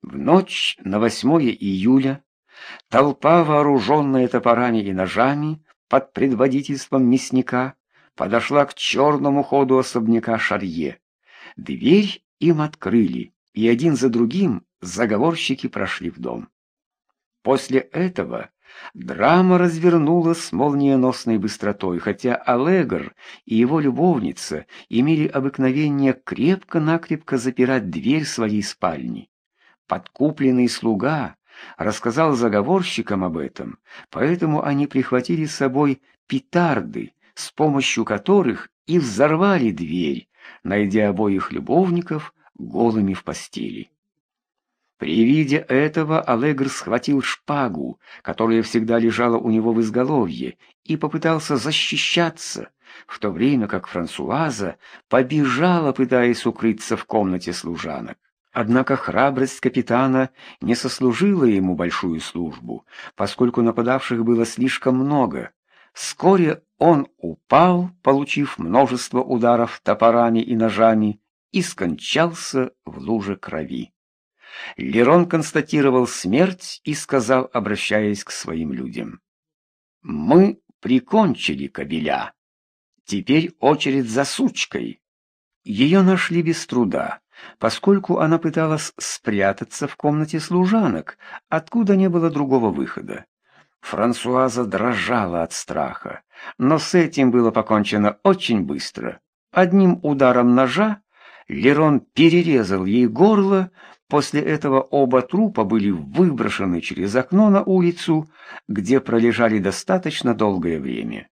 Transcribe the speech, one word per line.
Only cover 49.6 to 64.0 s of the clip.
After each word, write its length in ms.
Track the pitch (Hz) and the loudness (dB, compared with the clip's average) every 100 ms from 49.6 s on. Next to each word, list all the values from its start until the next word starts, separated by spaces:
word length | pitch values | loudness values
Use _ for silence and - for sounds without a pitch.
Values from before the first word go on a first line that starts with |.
| 113 | 2
в 80 | 113 | 0
изголовье, 800 | 110 117 127 151 95 64 64 - _ _ | 0 -2 0 0 -2 -4 -10 -12 _ _
и 140 | - 156 | -8 -4
попытался 580 | 156 156 160 160 156 143 | -4 -2 -2 -2 -2 -4
защищаться, 1120 | 127 156 - 147 - - 170 160 - - - _ _ - - | -2 -2 -2 -4 -2 0 -2 -4 -12 -12 -14 _ _ -20 -20
в 120 | - | -8
то 100 | 107 | -8
время 380 | 85 123 139 104 | -2 0 0 -2
как 180 | 98 - | -6 -6
Франсуаза 920 | 90 85 - 71 127 160 110 95 - - - _ | -8 -8 -8 -4 -2 -2 -4 -8 -10 -20 -20 _
побежала, 840 | 123 127 151 139 123 180 175 151 | 0 2 0 0 2 2 2 0
пытаясь 520 | 131 127 127 120 117 | 0 0 2 2 0
укрыться 540 | 120 - 113 107 - 107 | -2 -2 -2 -2 -4 -6
в 80 | - | -2
комнате 480 | 110 98 92 87 | -2 0 -2 -6
служанок. 640 | 87 82 85 85 69 55 - _ _ _ | -8 -8 -10 -8 -10 -12 -18 _ _ _
Однако 440 | 127 110 123 131 135 | -6 0 0 2 -2
храбрость 640 | - 95 135 131 131 - | -2 0 0 0 -4 -2
капитана 720 | 131 127 117 120 135 131 131 _ - - | -2 -2 0 0 2 0 -2 _ -20 -10
не 140 | 85 | -4
сослужила 720 | 120 131 - 127 113 196 190 | -2 -2 -2 -2 2 2 4
ему 320 | 127 98 92 82 | 2 2 0 -2
большую 440 | 87 - 90 80 | -4 -4 -4 -6
службу, 640 | - 85 82 67 58 57 _ - - | -8 -8 -8 -10 -14 -14 _ -20 -20
поскольку 480 | - 101 - 123 120 | -6 -6 0 0 2
нападавших 600 | 117 113 117 131 | 0 0 0 -2